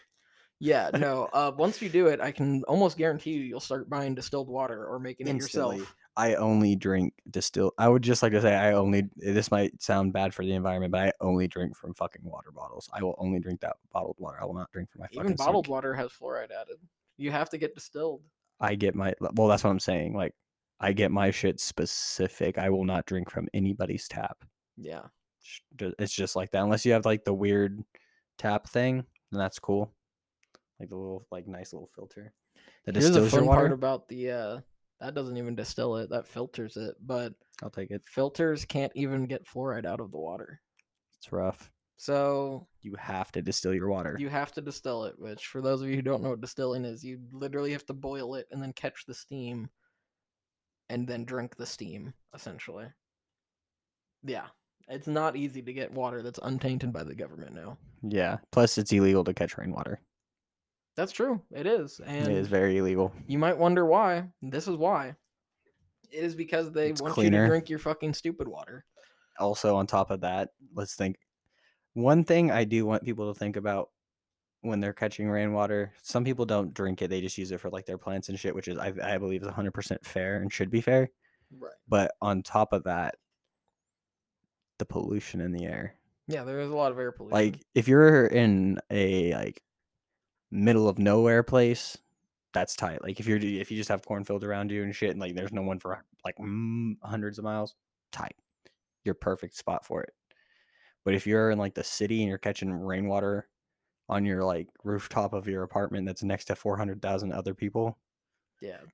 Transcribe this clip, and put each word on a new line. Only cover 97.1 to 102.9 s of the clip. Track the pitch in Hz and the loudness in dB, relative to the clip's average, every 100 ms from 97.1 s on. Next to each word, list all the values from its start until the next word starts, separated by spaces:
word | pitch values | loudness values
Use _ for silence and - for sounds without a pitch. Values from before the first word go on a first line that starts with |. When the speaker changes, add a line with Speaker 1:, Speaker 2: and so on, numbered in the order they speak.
| 110 104 104 | -6 -6 -6
Speaker 2:
of | |
miles, | 107 107 107 - _ _ _ | -6 -6 -6 -10 _ _ _
tight. | - - - _ _ _ _ _ _ | -12 -12 -14 _ _ _ _ _ _
Your | - | -6
perfect | 92 - 95 87 | -2 -2 -4 -6
spot | - - 90 - | -10 -6 -6 -4
for | - | -8
it. | - - _ _ _ _ _ _ _ _ | -8 -14 _ _ _ _ _ _ _ _
But | - | 0
if | 98 104 | 0 4
you're | 110 110 | 4 4
in, | 104 | 2
like, | 98 | 0
the | - | -4
city | - - 104 113 | -6 -2 0 2
and | 104 | 0
you're | 95 | 0
catching | 101 98 95 | -2 -2 -4
rainwater | 90 95 | -4 -4